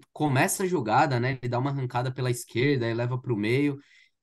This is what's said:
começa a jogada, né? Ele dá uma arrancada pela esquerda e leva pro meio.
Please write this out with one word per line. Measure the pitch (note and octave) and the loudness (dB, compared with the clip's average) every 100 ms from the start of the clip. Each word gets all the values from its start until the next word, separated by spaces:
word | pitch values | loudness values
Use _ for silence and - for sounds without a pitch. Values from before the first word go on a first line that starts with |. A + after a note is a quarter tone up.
| - | -10
começa | - D3+ C3 F3+ - | -2 2 2 2 0
a | F#3 | 0
jogada, | F3 G#2+ A#2 D3+ B2 | 0 2 2 4 2
né? | B2 C3 | 0 -2
Ele | B2 | -4
dá | A#2+ | -2
uma | C3+ | -2
arrancada | C#3 B2 B2+ B2+ | -2 -4 -4 -4
pela | B2+ B2+ | -2 -2
esquerda | B2 - A2+ C#3 C#3 A#2 | -2 -4 0 2 2 0
e | |
leva | A#2 A#2+ B2+ | -2 -2 -4
pro | B2 G#2+ | -2 -2
meio. | G#2+ B2+ D3 C#3+ - - _ _ | 2 2 0 -2 -10 -20 _ _